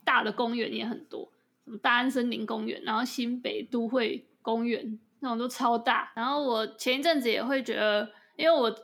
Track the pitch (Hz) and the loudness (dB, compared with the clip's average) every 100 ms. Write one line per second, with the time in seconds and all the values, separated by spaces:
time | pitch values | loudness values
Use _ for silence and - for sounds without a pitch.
0 | - 254 214 208 233 240 185 220 226 - | 2 2 2 0 -2 -2 -2 -4 -6 -8
1 | - - - _ _ _ - 208 247 240 | -10 -12 -12 _ _ _ -16 -2 2 4
2 | 254 254 240 226 214 220 220 - - 220 | 2 0 0 -2 -4 -4 -4 -6 -2 -2
3 | 254 - 240 247 208 - - 240 226 254 | -2 -4 -4 -4 -4 -6 -4 -4 0 0
4 | 220 - - _ - 226 240 220 220 214 | 0 -4 -10 _ -4 -2 0 -4 -6 -10
5 | _ - 262 226 247 - 247 233 254 240 | _ -10 -4 -4 -4 0 2 2 2 0
6 | - 226 240 294 277 226 214 - 254 262 | 0 -4 -2 0 0 0 -2 -4 -2 0
7 | 339 302 226 208 240 269 240 - 214 208 | 2 2 2 0 0 -2 0 0 2 2
8 | 214 - _ - 320 320 226 220 | -2 -10 _ 2 4 6 4 0